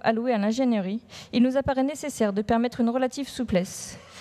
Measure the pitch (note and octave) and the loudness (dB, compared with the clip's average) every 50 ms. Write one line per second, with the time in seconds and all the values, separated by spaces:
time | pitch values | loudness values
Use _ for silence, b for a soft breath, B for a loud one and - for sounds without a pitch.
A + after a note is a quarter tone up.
0 | - - A3+ A3 A#3 B3+ A#3+ G#3 G3 G#3+ A3+ B3+ C4+ B3 A#3 G#3 F3+ F#3 G3+ A#3 | 0 0 0 2 0 0 2 2 2 0 0 2 2 2 2 0 0 -2 -4 -6
1 | - B B B B B - B3 A#3+ C4 B3+ C#4 C4+ C#4+ C4+ C4 C4 C#4 D#4 - | -8 B B B B B 2 4 4 4 4 0 0 0 0 0 0 0 -2 -4
2 | - D4 - - A3+ G#3 F#3+ G#3 G#3 - A#3 A3+ A#3+ B3 - - A#3 A#3 A#3 B3+ | -8 -6 -2 0 0 0 0 0 0 2 2 2 2 0 0 0 0 2 2 2
3 | B3+ B3+ - C#4+ C4+ - - - A#3+ - G#3+ F3 - - - - - - - B | 0 -2 -2 -6 -8 -6 -6 -6 -2 0 2 0 0 -2 -6 -12 -14 -14 -16 B
4 | B B B B | B B B B